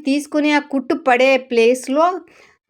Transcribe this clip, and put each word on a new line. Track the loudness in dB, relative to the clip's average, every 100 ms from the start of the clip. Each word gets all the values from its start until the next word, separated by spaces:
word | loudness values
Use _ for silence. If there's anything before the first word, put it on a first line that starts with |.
తీసుకుని | -2 -4 -2 -2 0
ఆ | 0 -2
కుట్టు | -6 -4 -4
పడే | 0 2 2 0
ప్లేస్‌లో | 0 0 2 2 -2 0 0 -2 -12 _ _ _